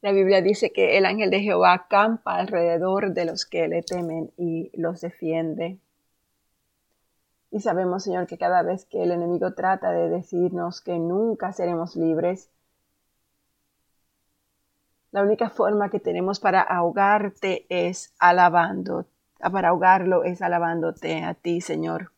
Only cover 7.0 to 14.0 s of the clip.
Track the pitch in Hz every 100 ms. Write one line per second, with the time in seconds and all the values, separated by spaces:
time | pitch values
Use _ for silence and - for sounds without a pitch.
7 | _ _ _ _ _ 214 214 175 185 185
8 | 196 180 175 175 175 180 170 185 _ 190
9 | 175 175 175 175 180 - 180 190 185 175
10 | 170 170 180 175 175 180 170 180 - 175
11 | 170 185 226 214 190 190 175 170 170 -
12 | 165 160 175 185 _ _ _ _ _ _
13 | _ _ _ _ _ _ _ _ _ _